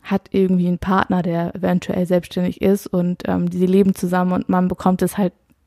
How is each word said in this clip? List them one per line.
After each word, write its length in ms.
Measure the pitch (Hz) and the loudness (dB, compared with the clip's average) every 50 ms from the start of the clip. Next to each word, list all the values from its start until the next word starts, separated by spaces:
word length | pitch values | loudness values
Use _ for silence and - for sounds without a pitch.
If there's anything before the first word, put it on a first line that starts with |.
| - | -6
hat 260 | - 196 196 - - | -4 -4 -4 -4 -2
irgendwie 360 | - 196 190 185 185 180 175 | 0 0 2 2 2 2 2
einen 120 | 175 175 170 | 0 0 -2
Partner, 420 | - 190 190 190 - - 185 180 | 0 0 0 0 0 0 0 -2
der 340 | 170 180 170 170 170 175 - | 0 -2 -2 -2 -2 -4 -4
eventuell 520 | 175 180 180 180 185 - - - 185 180 | -4 -2 0 0 0 -2 -2 -2 -2 0
selbstständig 560 | 170 180 175 175 - - 185 180 180 175 - - | 2 2 0 0 -2 -4 -4 -2 -2 -2 0 0
ist 240 | 190 202 202 - | 2 2 0 -2
und, 380 | - - 180 175 180 180 - - | -4 -2 -2 -2 -2 -2 -4 -4
ähm, 240 | - 185 180 175 175 | -4 -2 -2 -2 -2
die 160 | 175 180 185 | -2 0 0
leben 280 | 180 185 196 202 196 190 | 2 4 4 4 4 2
zusammen 380 | - - 175 180 185 180 180 180 | 0 -2 -2 0 0 0 0 0
und 160 | - - - | -2 0 0
man 180 | 190 185 185 | 0 2 2
bekommt 360 | 180 - - - 185 185 180 185 | 0 -2 0 0 0 2 2 0
es 160 | 180 - - | -2 0 0
halt, 160 | 202 180 - _ _ _ _ _ _ | -2 -2 -2 _ _ _ _ _ _